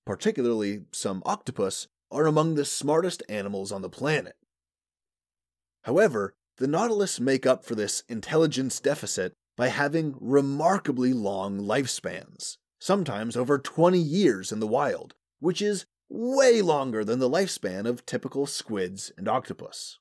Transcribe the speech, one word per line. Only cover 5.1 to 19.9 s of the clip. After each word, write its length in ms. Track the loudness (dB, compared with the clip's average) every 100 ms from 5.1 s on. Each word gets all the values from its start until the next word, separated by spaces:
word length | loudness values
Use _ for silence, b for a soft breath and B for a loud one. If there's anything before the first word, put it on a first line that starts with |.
| _ _ _ _ _ _ _
However, 500 | 0 4 4 2 -4 -8 _ -4
the 100 | -2
Nautilus 520 | 0 0 0 -2 -2
make 260 | 0 2 4
up 180 | 2
for 100 | 0 -4
this 280 | -2 -4 -8
intelligence 680 | -10 -2 2 2 2 -4 -2
deficit 540 | -2 -2 -4 -4 -4 -6 _ -2
by 140 | 0
having 460 | 0 0 0 -2 -4
remarkably 920 | 2 4 4 2 2 2 0 0 2
long 460 | 2 0 -2 -4 -4
lifespans, 960 | -2 0 0 -4 -8 -10 -12 -14 -14 -14 _ _
sometimes 580 | 0 0 0 -4 -4 -2
over 200 | 0 0
twenty 420 | 0 4 6 6
years 520 | 2 4 4 4 -2
in 80 | -4
the 80 | 0
wild, 480 | 0 0 -2 -8 _ _ _
which 220 | -2 0
is 240 | 0 -2 -6 _ -14
way 520 | -6 0 4 6 6
longer 440 | 6 2 2 0 0
than 140 | 2
the 100 | 2
lifespan 560 | 2 0 -2 -6 -4 -2
of 200 | -4 -4
typical 420 | -6 -4 -4 -4
squids 640 | -4 -6 -4 -4 -6 -14 -8
and 120 | -2
octopus. 720 | -2 -4 -10 -14 -14 -16